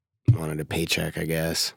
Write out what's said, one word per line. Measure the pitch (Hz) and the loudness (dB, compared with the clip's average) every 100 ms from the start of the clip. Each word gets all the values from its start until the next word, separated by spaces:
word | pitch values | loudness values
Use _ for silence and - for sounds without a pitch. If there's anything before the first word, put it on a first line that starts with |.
| _ _ - | _ _ 2
wanted | 82 78 78 | 2 2 -4
a | 76 | -4
paycheck, | 82 82 - 80 82 | -2 0 0 -2 -4
I | 80 | -2
guess. | 80 82 82 - | 0 0 0 -2